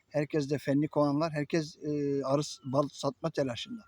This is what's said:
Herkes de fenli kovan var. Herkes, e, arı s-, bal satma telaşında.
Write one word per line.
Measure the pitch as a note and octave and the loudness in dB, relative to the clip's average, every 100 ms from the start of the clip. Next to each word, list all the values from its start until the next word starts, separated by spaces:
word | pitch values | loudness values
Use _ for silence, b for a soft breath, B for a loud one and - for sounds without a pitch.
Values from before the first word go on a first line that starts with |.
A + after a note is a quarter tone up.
| b | b
Herkes | D3+ D3+ D#3 C#3 | -2 0 0 0
de | C#3+ | -2
fenli | - C#3 D3+ | 2 2 2
kovan | D3+ D3 C#3+ | 2 2 2
var. | E3 | 0
Herkes, | D3 C#3+ E3+ D#3 - | -2 -2 -2 -2 -6
e, | D3+ D3 C#3+ C#3 | -4 -2 0 0
arı | C3 C#3+ | 2 0
s-, | D3+ - C3+ | 0 -6 -2
bal | C3+ C#3+ | 2 2
satma | - C#3 - D#3+ | 0 -4 -2 -4
telaşında. | D3+ C3+ A2+ - A3+ | 0 -2 -2 -8 -12